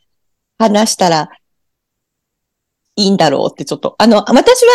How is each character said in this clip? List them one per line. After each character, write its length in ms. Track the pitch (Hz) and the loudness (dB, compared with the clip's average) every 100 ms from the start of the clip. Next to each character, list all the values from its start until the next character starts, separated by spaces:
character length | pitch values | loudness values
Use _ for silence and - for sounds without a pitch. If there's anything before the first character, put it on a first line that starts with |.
| _ _ _ _ _ - | _ _ _ _ _ -4
話 320 | 220 208 220 | 0 0 -2
し 40 | - | 0
た 140 | 185 | 0
ら 220 | 156 151 _ _ _ _ _ _ _ _ _ _ _ _ _ _ _ _ - | -2 -6 _ _ _ _ _ _ _ _ _ _ _ _ _ _ _ _ -6
い 120 | 196 | -2
い 40 | |
ん 60 | 190 | 0
だ 140 | 156 | 0
ろ 160 | 135 - | -2 -4
う 20 | |
っ 40 | - | -8
て 100 | - | -12
ち 80 | |
ょ 40 | 147 | -8
っ 20 | |
と。 160 | - - | -8 -2
あ 80 | 220 | 2
の、 120 | 208 202 | 2 2
私 340 | 247 - 508 480 | 2 2 2 2